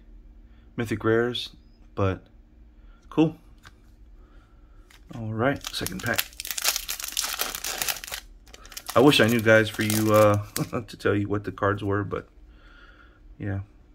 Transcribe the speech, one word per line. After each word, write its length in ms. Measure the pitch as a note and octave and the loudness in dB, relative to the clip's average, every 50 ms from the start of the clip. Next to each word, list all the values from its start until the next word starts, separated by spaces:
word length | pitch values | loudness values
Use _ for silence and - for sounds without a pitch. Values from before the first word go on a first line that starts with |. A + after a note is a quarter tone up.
| - - - - - - - - - - - - - - - | -20 -20 -20 -20 -20 -20 -20 -20 -20 -20 -20 -20 -20 -12 -8
mythic 260 | B2 A#2 G#2+ A#2 G#2+ | -8 -6 -4 -4 -2
rares, 480 | A2+ A2+ A2+ A#2 A#2+ B2 A#2 A2+ - - - - - - _ - - - - | 2 2 4 4 2 0 -2 -6 -8 -10 -14 -20 -20 -20 _ -20 -20 -10 -4
but 280 | G#2 G2 F#2+ F2+ - - _ - - - _ _ - - - - - - - - - - - | -2 0 0 -2 -4 -8 _ -20 -20 -20 _ _ -20 -20 -20 -20 -20 -20 -20 -20 -20 -20 -2
cool. 280 | - D3+ D#3+ D#3 - - - - - - - - - - - - - - - - - - - - - - - _ - - - - - - - - - - - - - | 2 2 2 2 0 -4 -14 -20 -20 -20 -20 -20 -20 -20 -20 -20 -20 -20 -20 -20 -20 -20 -20 -20 -20 -20 -20 _ -20 -20 -20 -20 -20 -20 -20 -20 -20 -20 -20 -16 -14
All 160 | A#2+ A2+ G#2+ | -10 -8 -6
right, 320 | A2 A2 A#2+ C#3 C#3+ - - - - | -2 0 0 0 0 -2 -6 -8 -6
second 280 | - - - F#2 - | -6 -6 -6 -6 -6
pack. 220 | - A#2+ A2+ - - - - - - - - - - - - - - - - - - - - - - - - - - - - - - - - - - - - - - - - - - - - - - - - - - - - - - - - | -6 -4 -4 -4 -6 -8 -12 -12 -12 -10 -8 -4 -2 -2 -2 -2 -4 -8 -10 -10 -10 -8 -6 -6 -6 -4 -6 -6 -8 -8 -8 -10 -10 -10 -8 -6 -6 -6 -6 -8 -10 -14 -14 -14 -16 -18 -20 -20 -20 -20 -20 -20 -20 -18 -18 -16 -12 0 4
I 60 | A2+ | 6
wish 200 | C3 D3 - - | 6 6 6 6
I 60 | A2 | 6
knew, 140 | A2 A#2+ A#2 | 4 2 2
guys, 280 | G#2 A2+ A2 A2 A2 G#2 | 4 6 6 6 6 4
for 140 | - - | 0 -4
you, 300 | G#2+ G#2+ G#2+ A2 A2 G#2+ | -2 0 0 0 2 6
uh, 320 | G#2+ G#2+ G#2+ G#2 G#2 G2+ G#2 - - - D#3 - - B2 | 6 8 8 6 6 2 -2 -4 -6 -6 -6 -4 -6 -6
<laughs> 40 | A#2 | -8
to 100 | - - | -10 -10
tell 180 | - - G#2 G2+ | -4 0 0 0
you 120 | G#2 G2+ | 0 0
what 180 | G2 G2+ G#2 G#2 | -2 -4 -4 -4
the 80 | F#2+ | -8
cards 300 | - - G#2 G2 G#2 G#2 | -4 -2 0 0 0 0
were, 220 | G#2 G2 G2 G#2 G2+ | -2 -2 -2 -2 -2
but 240 | G#2 - G1+ - - _ - - - - - - - - - - - - - - - _ _ - - - - | -4 -6 -8 -8 -12 _ -20 -20 -20 -20 -20 -20 -20 -20 -20 -20 -20 -20 -20 -20 -20 _ _ -20 -20 -14 -10
yeah. 220 | G2+ G2+ G2 G2 G2 - - - - - | -6 -6 -6 -6 -8 -10 -16 -20 -20 -20